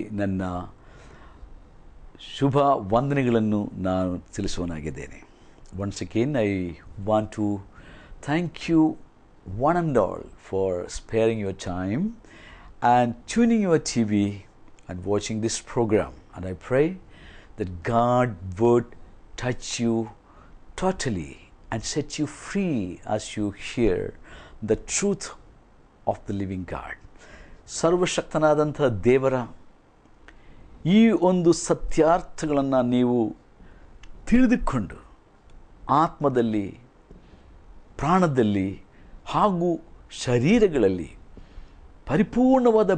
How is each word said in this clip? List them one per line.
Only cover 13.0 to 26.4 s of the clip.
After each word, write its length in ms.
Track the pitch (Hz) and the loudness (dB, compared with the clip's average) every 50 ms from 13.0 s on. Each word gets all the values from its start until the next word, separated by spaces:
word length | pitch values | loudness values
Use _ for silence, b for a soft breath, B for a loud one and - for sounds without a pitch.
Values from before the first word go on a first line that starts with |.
| 123 120 113 - - - | 4 2 0 -6 -12 -4
tuning 340 | - 220 240 233 233 220 | 0 2 4 4 4 2
your 180 | 202 180 165 147 | 4 2 2 2
T 240 | 120 - - 120 113 | 0 0 0 0 0
V 200 | 104 104 101 101 101 101 98 - - - - - - - - - - | 2 2 2 2 0 -2 -6 -14 -20 -20 -20 -20 -20 -20 -20 -16 -14
and 180 | 92 90 90 | -12 -10 -4
watching 340 | 95 101 104 - - 110 110 | -2 -2 -2 -2 -4 -4 -4
this 200 | 107 110 - - | -2 -2 -4 -4
program. 520 | - - - 123 117 110 110 101 85 - - - - - - | -8 -6 -2 -2 0 2 2 2 2 0 -6 -16 -20 -20 -14
And 120 | - 90 | -12 -10
I 100 | 92 92 - - - | -10 -10 -10 -6 -2
pray 180 | 127 135 151 170 190 185 - B B B B B B B B B B | 0 2 2 0 -2 -6 -14 B B B B B B B B B B
that 160 | - 104 92 90 87 - | -8 -8 -8 -8 -8 -6
God 520 | - 117 117 120 120 123 123 123 123 104 90 92 92 90 90 | 0 0 2 2 4 2 2 2 0 -2 -8 -10 -10 -2 2
would 320 | 113 120 120 120 120 - - - - - - - - - - - | 4 4 4 4 2 -2 -10 -18 -20 -20 -20 -20 -20 -18 -14 -8
touch 420 | - 123 123 - - - - - | -6 -6 -6 -6 -8 -10 -6 -4
you 160 | 120 117 113 113 110 110 107 - b b b b b b b b - - - | -2 -2 0 -2 -4 -6 -10 -18 b b b b b b b b -20 -18 -10
totally 560 | - 185 185 185 185 - 127 107 87 73 69 65 - - - - - - - | -4 -4 -4 -2 -2 -4 -4 -4 -4 -6 -8 -12 -18 -20 -20 -20 -20 -12 -8
and 120 | - 113 - | -8 -8 -6
set 260 | - - 156 147 - - - | -6 -6 -6 -6 -6 -6 -6
you 100 | 151 143 - - | -6 -6 -6 -12
free 360 | - - - 202 196 180 147 113 95 90 85 - - | -14 -8 -4 -4 -2 0 -2 -2 -4 -4 -8 -10 -6
as 180 | - 107 110 - - - | -6 -6 -4 -6 -8 -6
you 140 | 110 104 101 101 - - - | -6 -6 -6 -6 -8 -12 -8
hear 320 | - 120 117 104 90 - 50 - - - B B B B B B B B 110 | -2 2 2 2 2 0 -2 -6 -8 -14 B B B B B B B B -2
the 160 | 104 110 - - - | -2 -2 -2 -2 -6
truth 360 | - - 196 202 196 - - - - - - - - - _ _ - - - _ _ _ - - | -4 -2 0 0 -2 -2 -6 -12 -16 -18 -20 -20 -20 -20 _ _ -20 -20 -20 _ _ _ -6 -6
of 100 | 104 - - | -6 -4 -6
the 80 | - 104 | -8 -6
living 300 | 98 | -4